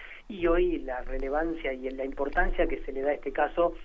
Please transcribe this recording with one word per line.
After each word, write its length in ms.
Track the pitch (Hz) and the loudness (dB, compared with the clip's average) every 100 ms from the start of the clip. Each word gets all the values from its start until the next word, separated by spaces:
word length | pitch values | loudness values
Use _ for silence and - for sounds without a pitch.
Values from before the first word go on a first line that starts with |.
| - - - | -14 -14 -12
y 180 | 202 170 | 0 4
hoy 320 | 170 180 - | 4 4 2
la 220 | - 127 | -2 -6
relevancia 720 | 123 131 135 147 165 160 - | -4 -2 0 0 0 -2 -4
y 160 | 131 131 | -4 -4
la 160 | 135 135 | -4 -4
importancia 640 | 135 139 160 180 - 165 | -2 0 2 2 4 2
que 120 | 135 | 0
se 100 | - | -4
le 80 | 135 | -2
da 80 | 139 | 0
a 60 | 143 | 0
este 180 | 139 | -2
caso 420 | 147 147 - 170 170 | 0 0 4 2 0